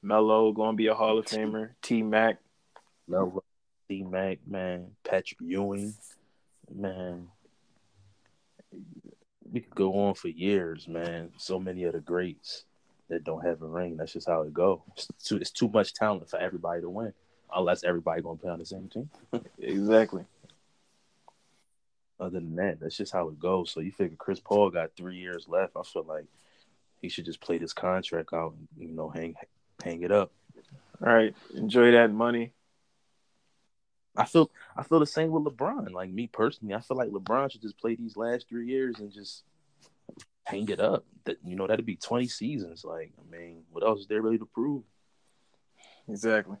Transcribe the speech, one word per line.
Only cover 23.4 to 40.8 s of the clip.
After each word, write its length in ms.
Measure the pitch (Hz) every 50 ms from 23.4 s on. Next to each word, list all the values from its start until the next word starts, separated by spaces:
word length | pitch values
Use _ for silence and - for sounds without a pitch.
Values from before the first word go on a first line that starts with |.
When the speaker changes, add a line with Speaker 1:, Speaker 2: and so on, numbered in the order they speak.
Speaker 2:
goes. 300 | 76 90 95 95 87 80 -
So 80 | 80
you 100 | 80 90
figure 260 | 98 - 98 87 80
Chris 220 | - - - 98 92
Paul 300 | _ - 104 104 104 98
got 240 | 87 87 82 80 _
three 200 | - 90 90 92
years 300 | 90 90 90 90 85 82 87
left. 240 | 85 90 95 87 _
I 60 | - 95
feel 220 | - - 95 78
like 220 | 80 78 78 76 - _ _ _ _ _ _ _ _ _ _ _ _ _ _
he 80 | - 87
should 160 | - - 85
just 160 | 85 82 -
play 180 | - - 87 82
this 140 | 85 82 -
contract 600 | - - 92 92 95 90 - - 85 80 - -
out 220 | 82 82 82 80
and, 120 | 78 78 - -
you 180 | - 85 82 80
know, 140 | 80 80 78
hang, 280 | 80 82 82 82 82 - - _ _ _ _ _ _ _ -
hang 180 | 90 85 82 87
it 80 | 87
up. 220 | 98 104 98 - _ _ _ _ - - - _ - - _ _ _ -
Speaker 1:
All 120 | - - 120
right. 200 | 113 110 107 - - - - -
Enjoy 380 | - - 110 101 123 120 120 120
that 180 | 117 117 110 104
money. 380 | 107 117 120 120 117 117 127 _ _ _ _ _ _ _ _ _ _ _ _ _ _ _ _ _ _ _ _ _ _ _ _ _ _ _ _ _ _ _ _ _
Speaker 2:
I 80 | 120 113
feel, 260 | - - 170 160 - _ - - - -
I 60 | - 143
feel 160 | - 160 165
the 80 | 151
same 240 | 143 - - 160 165
with 140 | 160 160 151
LeBron. 480 | 151 135 113 135 175 247 294 - 95 92
Like, 180 | 90 92 92
me 160 | 92 101 120
personally, 480 | 113 - - 110 120 - - - 104 98
I 60 | 110
feel 160 | 117 - -
like 140 | 127 123 107
LeBron 420 | 101 98 95 95 110 131 139 139 -
should 100 | 110 110
just 160 | 107 101 _
play 160 | - 113 113
these 220 | 113 120 113 104
last 320 | 101 113 117 120 123 - _
three 180 | 117 117 117
years 320 | 120 131 135 131 127 117 110
and 140 | 107 104 101
just 320 | 104 101 - - - _ _ _ _ _ _ _ _ _ - _ _ _ _ - - - _ _ _ _
hang 260 | - - 98 107 104
it 100 | 101 -